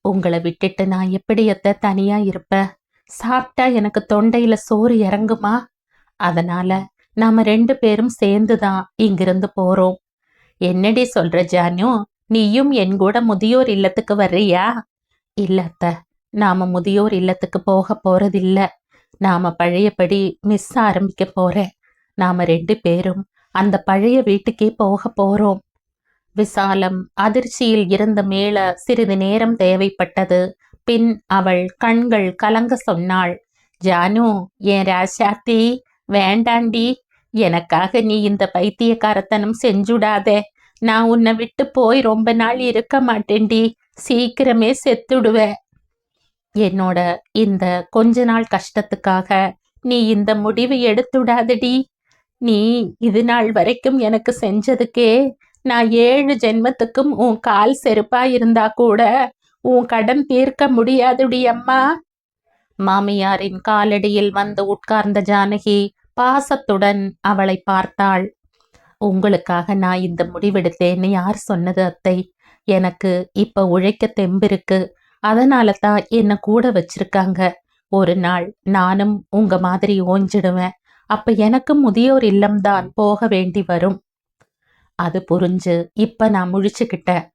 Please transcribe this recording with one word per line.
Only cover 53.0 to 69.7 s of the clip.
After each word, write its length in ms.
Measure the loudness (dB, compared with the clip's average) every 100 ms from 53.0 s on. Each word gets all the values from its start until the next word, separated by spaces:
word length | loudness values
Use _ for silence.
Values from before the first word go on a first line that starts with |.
| 0 2
நாள் 280 | 2 0 0
வரைக்கும் 460 | 0 0 0 0 0
எனக்கு 400 | 0 0 -2 -4
செஞ்சதுக்கே 880 | -2 -2 0 -2 -2 2 2 4 0 -4 _ _
நான் 300 | -4 0 2
ஏழு 440 | 4 4 4 2 0
ஜென்மத்துக்கும் 800 | 0 0 -2 -2 -2 0 -2 0
உன் 240 | 0 0
கால் 400 | 0 2 2 2
செருப்பா 380 | 0 0 0 0
இருந்தா 460 | 0 2 2 2 0
கூட 640 | 2 2 4 2 2 -2 _ _ _
உன் 240 | 0 0 2
கடன் 400 | 0 0 0 0
தீர்க்க 460 | 0 0 0 0
முடியாதுடி 720 | 2 2 2 2 2 0 2 0
அம்மா." 560 | -2 0 2 2 -2 _ _ _ _ _ _ _ -6
மாமியாரின் 840 | -2 0 0 -2 -2 -2 -4 -6 -2
காலடியில் 640 | 0 2 0 0 0 0
வந்து 340 | -2 -4 -4 -4
உட்கார்ந்த 560 | -6 -2 -2 0 -2
ஜானகி 680 | 0 0 0 -2 0 0 0 _ _ -2
பாசத்துடன் 920 | 0 0 -2 -4 -2 0 2 0 -6 -4
அவளை 400 | -2 0 0 -2
பார்த்தாள். 720 | -2 -2 -2 -2 0 0 -4 _ _ _ _ _ _ _
"உங்களுக்காக 760 | -2 0 0 0 0 -4 -2